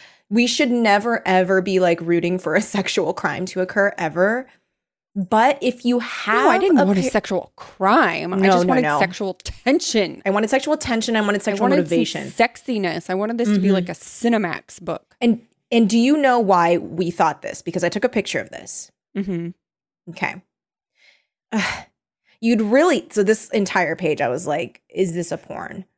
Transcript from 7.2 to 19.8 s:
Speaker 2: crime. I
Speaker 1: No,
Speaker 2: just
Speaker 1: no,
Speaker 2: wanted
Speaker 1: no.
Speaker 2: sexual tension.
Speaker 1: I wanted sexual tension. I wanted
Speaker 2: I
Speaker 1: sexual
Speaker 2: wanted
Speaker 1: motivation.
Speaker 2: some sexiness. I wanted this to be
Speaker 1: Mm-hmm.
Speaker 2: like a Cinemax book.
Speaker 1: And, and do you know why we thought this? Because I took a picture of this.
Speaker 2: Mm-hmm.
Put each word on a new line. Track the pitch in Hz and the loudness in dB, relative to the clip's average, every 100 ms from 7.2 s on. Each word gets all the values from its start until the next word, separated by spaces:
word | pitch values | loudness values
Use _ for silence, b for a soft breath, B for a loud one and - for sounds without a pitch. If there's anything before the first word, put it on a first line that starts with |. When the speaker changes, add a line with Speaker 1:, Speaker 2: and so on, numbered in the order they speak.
| - 185 - - | -2 -6 -6 -16
Speaker 2:
crime. | - - 190 262 208 160 160 | -20 -2 2 4 2 0 -4
I | 190 | 2
Speaker 1:
No, | 196 | 4
Speaker 2:
just | 180 | 4
Speaker 1:
no, | 180 | 4
Speaker 2:
wanted | - | 2
Speaker 1:
no. | 151 147 | 2 0
Speaker 2:
sexual | 190 - 196 - | 0 -2 -8 -8
tension. | - - 247 302 - 226 170 135 | -14 -4 0 0 0 0 -2 -4
Speaker 1:
I | 196 | -2
wanted | 202 220 | 0 0
sexual | 269 294 302 | 0 0 -2
tension. | 254 226 226 | -2 -4 0
I | 220 | 0
wanted | 208 202 | 0 0
Speaker 2:
I | |
Speaker 1:
sexual | 214 202 | -2 0
Speaker 2:
wanted | 226 185 | 2 2
Speaker 1:
motivation. | 165 170 - - 135 | 2 0 0 -4 -4
Speaker 2:
some | - 240 | 0 0
sexiness. | - - 220 180 170 - | 0 -6 -4 -2 -4 -4
I | |
wanted | 190 214 233 | -4 -2 -2
this | 220 | 0
to | 208 | 2
be | 190 | 2
Speaker 1:
Mm-hmm. | |
Speaker 2:
like | 190 180 | 2 0
a | |
Cinemax | 165 - - 233 233 175 - - - | -8 -10 -4 0 0 -2 -6 -12 -14
book. | 175 - - _ | -10 -10 -12 _
Speaker 1:
And, | 240 233 - _ _ | 0 0 -4 _ _
and | 233 208 | 2 4
do | 233 | 4
you | 247 302 | 4 4
know | 269 240 | 4 2
why | 196 180 170 175 | 4 4 4 2
we | - 165 170 | -2 -4 -4
thought | - 160 147 | 0 0 0
this? | - - | -10 -10
Because | - 170 | -8 -4
I | 170 | -4
took | 202 | -2
a | 247 | -2
picture | 220 - 131 | -2 -4 -6
of | - | -8
this. | - - - - _ _ 190 | -14 -12 -12 -14 _ _ -8
Speaker 2:
Mm-hmm. | 196 170 170 - _ _ | -6 -6 -8 -12 _ _